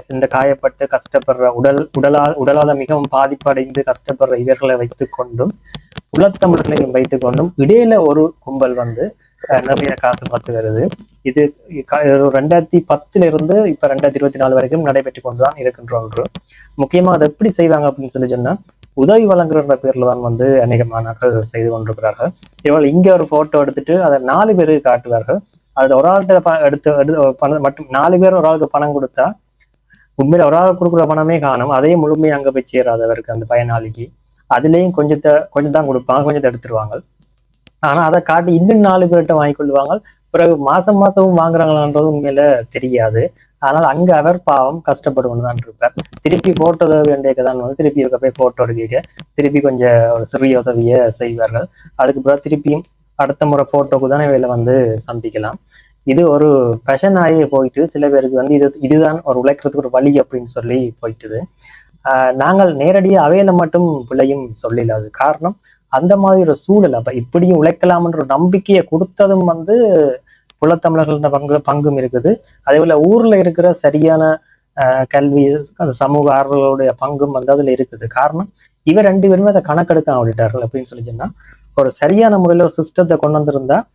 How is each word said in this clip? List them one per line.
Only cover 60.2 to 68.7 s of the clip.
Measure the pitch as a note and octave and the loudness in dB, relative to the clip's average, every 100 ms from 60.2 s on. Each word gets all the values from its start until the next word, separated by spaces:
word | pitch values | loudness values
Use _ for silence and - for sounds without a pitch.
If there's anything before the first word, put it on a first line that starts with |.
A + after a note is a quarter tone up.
| - B2+ A#2+ | 0 -6 -10
சொல்லி | B2 A#2 B2+ B2 - | -10 -6 -4 -4 -8
போயிட்டுது. | A#2 A2+ A2 A2 F3+ _ _ - _ _ | -12 -12 -12 -12 -12 _ _ -20 _ _
ஆஹ், | C3+ C3 C3 | -2 0 0
நாங்கள் | C3 C#3+ F#3+ F#3 C#3+ | 0 0 2 2 2
நேரடியா | D3+ G3 F#3+ F#3+ | 2 2 2 2
அவையில | D3+ F3+ G3 | 4 2 2
மட்டும் | F3+ E3 F3 F3 D3 A#2 | 2 0 0 -2 -4 -4
பிள்ளையும் | C3 C3+ C#3 B2+ | -2 0 -2 -8
சொல்லல. | A2+ A#2 A#2 A2+ | -10 -6 -4 -2
அது | A2 G#2+ | -4 -8
காரணம் | - C#3 D3+ E3 G#3 _ _ _ | -4 -2 -2 -6 -10 _ _ _
அந்த | C3+ F3+ G3 | -2 2 2
மாதிரி | F#3+ F#3+ | 4 2
ஒரு | E3+ C#3+ | 2 0
சூழல். | - G#3 F3+ | 0 2 2
அப்ப | A#2+ A#2+ | 0 -4
இப்படியும் | B2+ A#2+ F3 F3+ F3 | -6 -4 0 2 4
உழைக்கலாம்ன்ற | D#3 E3+ F3+ F3 E3+ E3 | 2 2 0 0 0 -4
ஒரு | C3+ | -2
நம்பிக்கையை | C3+ F3 F#3+ G3 | 0 0 0 2